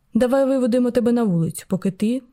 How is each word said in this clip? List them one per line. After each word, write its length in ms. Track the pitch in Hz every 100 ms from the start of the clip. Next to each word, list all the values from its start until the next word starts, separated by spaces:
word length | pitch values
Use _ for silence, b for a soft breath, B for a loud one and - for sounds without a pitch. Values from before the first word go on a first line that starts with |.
| _
«Давай 320 | 226 247 269 269
виведемо 460 | 269 247 247 247
тебе 200 | 240 226
на 120 | 240
вулицю, 420 | 220 170 165 - -
поки 240 | 185 196
ти 300 | 185 214 254 -